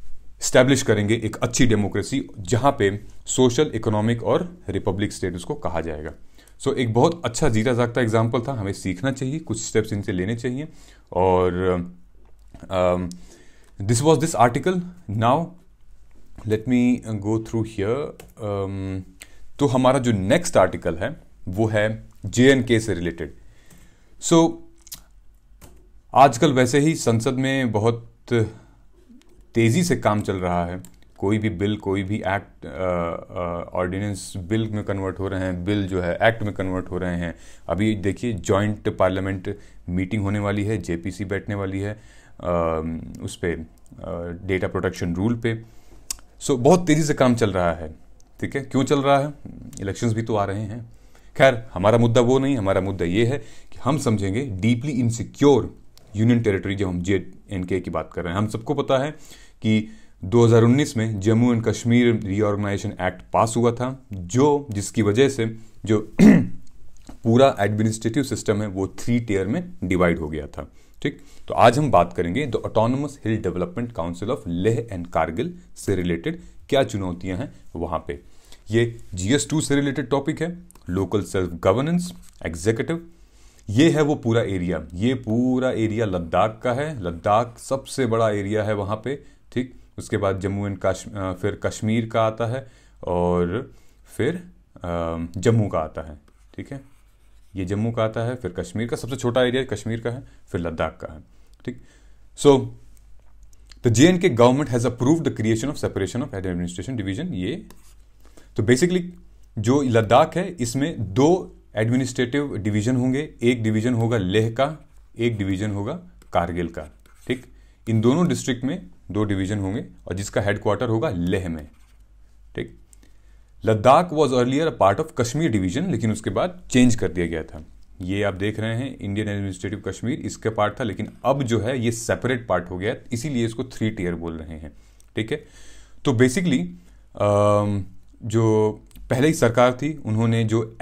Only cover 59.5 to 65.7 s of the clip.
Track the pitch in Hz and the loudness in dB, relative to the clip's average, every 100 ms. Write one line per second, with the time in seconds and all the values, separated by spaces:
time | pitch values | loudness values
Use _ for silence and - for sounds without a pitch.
59.5 | - 110 107 107 - - - 95 117 117 | -4 0 2 0 -10 -20 -14 0 4 6
60.5 | 117 117 131 147 110 110 104 98 117 123 | 6 6 4 2 -2 -2 -2 2 4 4
61.5 | 117 117 104 120 120 120 110 98 98 104 | 2 0 -2 2 4 4 2 0 0 0
62.5 | 104 104 101 104 - 92 90 - 87 113 | 0 -2 -2 -4 -4 -4 -4 -2 0 2
63.5 | 120 117 117 123 135 - 95 87 113 147 | 2 2 0 -4 -8 -12 -12 -2 4 4
64.5 | 143 139 101 98 - 104 104 135 135 113 | 4 0 -6 -4 0 2 4 4 2 -4
65.5 | 113 - | -6 -16